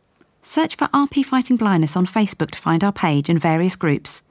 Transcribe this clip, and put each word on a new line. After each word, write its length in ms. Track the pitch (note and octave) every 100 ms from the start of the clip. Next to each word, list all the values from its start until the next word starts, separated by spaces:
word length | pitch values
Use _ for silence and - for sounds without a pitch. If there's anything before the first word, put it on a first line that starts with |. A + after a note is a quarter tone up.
| _ _ _ _
Search 340 | - - D#4+ -
for 140 | C#4+
R 160 | C#4 C#4
P 140 | -
Fighting 360 | C4 C4 B3+ B3
Blindness 380 | G#3+ F3+ D#3 F#3
on 120 | F3+
Facebook 420 | A3+ G3+ - D3+
to 80 | -
find 240 | E3 E3
our 100 | G3+
page 360 | G3+ F3 C#3+ C#3
and 100 | E3+
various 360 | E3+ D#3+ F3+ -
groups, 480 | E3 C#3+ - - -